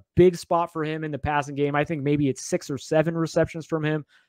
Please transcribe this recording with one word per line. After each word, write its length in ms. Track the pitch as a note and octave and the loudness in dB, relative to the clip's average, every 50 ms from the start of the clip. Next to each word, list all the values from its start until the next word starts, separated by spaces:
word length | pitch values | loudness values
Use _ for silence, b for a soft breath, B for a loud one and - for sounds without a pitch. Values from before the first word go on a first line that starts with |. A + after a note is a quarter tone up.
| - _ _ | -6 _ _
big 220 | - F3 F#3 F3 E3+ | 6 6 6 6 2
spot 340 | - - F3 E3+ E3+ E3+ | -2 -2 0 0 0 -2
for 120 | - E3 D3+ | -4 -6 -4
him 200 | D3+ D#3 D#3+ D#3 | -4 -4 -6 -6
in 80 | D#3 | -6
the 60 | D3 C3 | -6 -6
passing 360 | - D#3 D3 D3 C#3 C#3+ C#3+ | -4 -2 0 0 0 -2 -2
game. 200 | C3+ C#3+ C#3+ C#3+ | -2 -2 0 2
I 80 | D3 D3+ | 0 0
think 200 | - E3+ D3 C3 | 0 -2 -2 0
maybe 260 | C#3+ D3 D3 D3 C3+ | 0 2 2 2 0
it's 160 | B2+ - - | 0 -2 -4
six 240 | - F3+ E3+ - - | -4 -4 -4 -4 -4
or 80 | D3 B2+ | -8 -8
seven 400 | - - D#3 D#3+ D#3 E3+ E3 E3 | -4 0 0 2 2 2 0 -2
receptions 480 | E3 D3+ - E3+ D#3+ - - E3 D3 | -2 -2 0 0 0 0 -2 -8 -8
from 180 | - E3 D#3+ D3+ | -6 -4 -2 -2
him. 220 | D3+ D#3 D#3 C#3+ - _ _ _ | 0 -2 -2 -4 -8 _ _ _